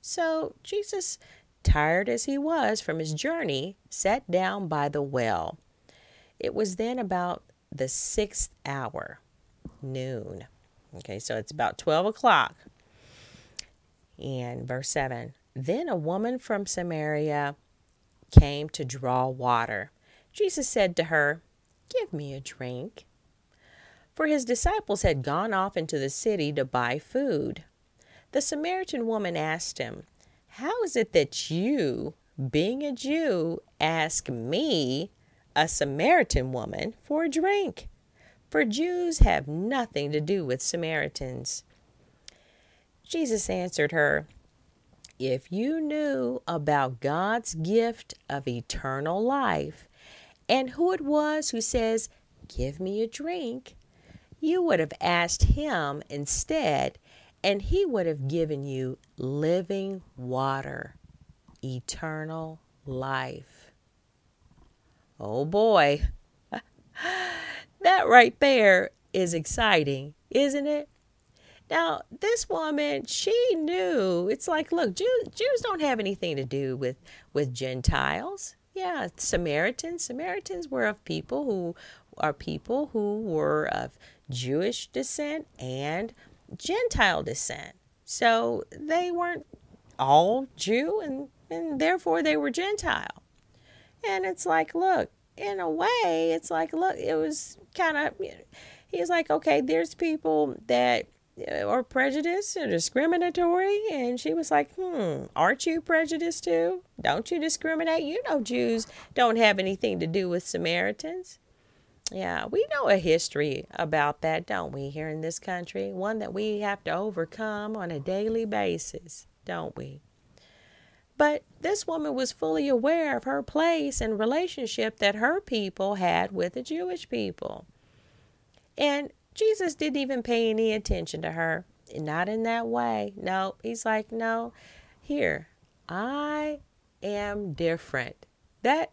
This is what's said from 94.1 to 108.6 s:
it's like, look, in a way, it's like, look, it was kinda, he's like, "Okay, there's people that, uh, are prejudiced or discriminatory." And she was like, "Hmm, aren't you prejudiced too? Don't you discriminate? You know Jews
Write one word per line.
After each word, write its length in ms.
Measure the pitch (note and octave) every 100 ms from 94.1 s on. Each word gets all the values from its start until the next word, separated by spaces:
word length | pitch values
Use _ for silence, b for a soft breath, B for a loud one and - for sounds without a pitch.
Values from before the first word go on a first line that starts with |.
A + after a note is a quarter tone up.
| F#4+ F#4+
it's 180 | F4
like, 300 | F4+ D#4+ D#4
look, 360 | E4+ F#4+ F4 - _ _ -
in 200 | G4+ G4
a 120 | E4+
way, 640 | D#4+ G4 B4 F3 D#3+ E3
it's 180 | D#4+ -
like, 240 | E3 E3
look, 220 | D#4+ F#4 -
it 160 | -
was 420 | D#4+ D#4 D4+ - - -
kinda, 400 | - E4 D4 D4+ - - - - - B B B
he's 220 | F4 F4
like, 220 | E4+ D#4+
"Okay, 320 | D#4 D#4 D4
there's 320 | C4 E4 E4
people 640 | - E4 D#4 D#4+ D#4 - - -
that, 400 | B2 B2 A#2+ - _ _ - -
uh, 120 | -
are 200 | G2+ B3
prejudiced 720 | B3+ C4 C4+ C#4+ E4 F#4 G4+ F#4+
or 80 | C4+
discriminatory." 1120 | E3+ - B3+ D#4+ F4 F4 F4 E4+ F4+ G4 G#4 G#4+
And 300 | D4+ B3 B3
she 140 | D4+
was 160 | E4 D#4
like, 240 | - C#4+
"Hmm, 500 | - F#4 D#4+ F3+ C#3 B2+
aren't 300 | - F3 B3+
you 160 | E4+ D#4+
prejudiced 640 | - D#4+ D#4 D#4+ E4+ -
too? 380 | F4+ E4 E4+ F#4 - -
Don't 300 | - E3+ -
you 100 | F4
discriminate? 640 | D#4 - D#4+ D#4+ E4 E4
You 200 | D4 G4 C#5
know 140 | D4+
Jews 440 | A3 B3